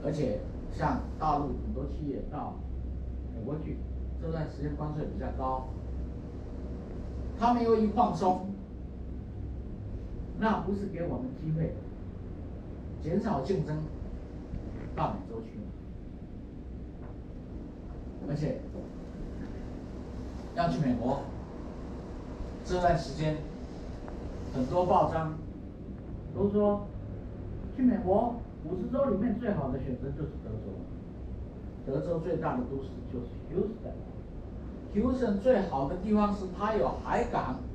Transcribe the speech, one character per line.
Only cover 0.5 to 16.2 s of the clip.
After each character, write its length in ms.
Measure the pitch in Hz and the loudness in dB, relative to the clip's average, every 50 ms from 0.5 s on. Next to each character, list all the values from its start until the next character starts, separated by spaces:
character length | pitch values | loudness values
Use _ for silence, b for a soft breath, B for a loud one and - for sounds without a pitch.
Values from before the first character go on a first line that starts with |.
| - - - - | -6 -4 -4 -4
像 300 | - - - - 127 - - - - - | -2 2 2 2 2 2 -2 -4 -4 0
大 200 | 156 156 147 143 | 2 4 4 4
陆 60 | 143 135 113 - - | 2 0 -2 -2 -2
很 80 | 110 107 | -2 -2
多 120 | 127 139 | -2 -2
企 200 | 143 147 147 151 | -2 -2 -2 -2
业 140 | 143 127 104 - - | -2 -2 -2 -2 -4
到 240 | 120 127 123 117 - - - - - - - - - - - - - - - - - | -4 -4 -4 -4 -6 -6 -6 -4 -4 -4 -4 -4 -4 -4 -4 -4 -4 -4 -6 -6 -6
美 60 | 117 | -4
国 140 | 107 131 147 160 160 | -4 -2 -2 -2 -2
去， 140 | 156 - - - - - - - - - - | -4 -4 -4 -4 -4 -4 -4 -4 -4 -4 -4
这 100 | - 160 | -2 -2
段 160 | 160 165 151 143 | 0 0 -2 -2
时 100 | - - | -4 -4
间 160 | 143 147 147 | -2 -2 -2
关 160 | - 151 151 151 | -2 -2 -2 -2
税 120 | 151 - | -2 -2
比 120 | - - - | -2 -2 -2
较 80 | 131 123 - - | -2 -2 -2 0
高， 300 | - 160 160 - - - - - - - - - - - - - - - - - - - - - - - - - - - - - - - - - - - - - | 0 0 0 0 -2 -4 -6 -6 -4 -4 -4 -4 -4 -4 -4 -6 -8 -8 -8 -8 -8 -6 -6 -6 -6 -6 -6 -6 -6 -6 -6 -6 -6 -6 -4 -4 -4 -4 0 4
他 160 | 233 240 247 | 6 6 8
们 100 | 233 233 | 8 8
又 120 | 226 226 | 8 8
一 100 | 214 214 | 8 8
放 280 | 202 - 226 - - - | 6 8 6 6 6 6
松， 360 | - 196 180 185 - - - - - - - - - - - - - - - - - - - - - - - - - - - - - - - - - - - - - - - - - | 4 6 6 6 4 2 -4 -4 -6 -6 -8 -8 -8 -8 -8 -8 -8 -6 -6 -6 -6 -6 -6 -6 -6 -6 -4 -4 -6 -6 -6 -6 -6 -6 -6 -4 -4 -4 -4 -4 -6 -6 -4 -2 2
那 220 | 208 220 202 - | 4 4 4 4
不 140 | - - 202 | 2 0 0
是 140 | 196 - - | 0 0 -2
给 140 | - 160 170 | -2 -2 0
我 120 | - 123 | 0 0
们 120 | 120 127 127 - | -2 -2 -4 -4
机 160 | - 151 156 156 156 | -4 -2 0 2 2
会， 160 | 156 - - - - - - - - - - - - - - - - - - - - - - - - - - - | 2 0 0 -4 -6 -8 -8 -8 -8 -8 -8 -8 -8 -8 -8 -8 -8 -8 -8 -8 -8 -8 -8 -8 -8 -8 -6 -4
减 160 | - 156 180 208 | -2 2 2 2
少 220 | 233 208 - - | 4 2 2 0
竞 240 | - - 190 165 143 | 2 2 2 2 2
争 120 | - 151 156 156 - - - - - - - - - - - - - - - - - - - - - - | 0 0 -2 -2 -4 -4 -6 -6 -6 -6 -6 -8 -8 -8 -10 -8 -6 -6 -6 -4 -6 -6 -6 -6 -4 0
到 200 | - 127 117 104 | 0 0 0 0
美 0 | - - - | -2 -6 -6
洲 100 | 226 - 113 110 | -8 -8 -8 -8
去 60 | - - - - - - - - - - - - - - | -8 -8 -8 -8 -8 -10 -10 -10 -10 -10 -10 -10 -10 -10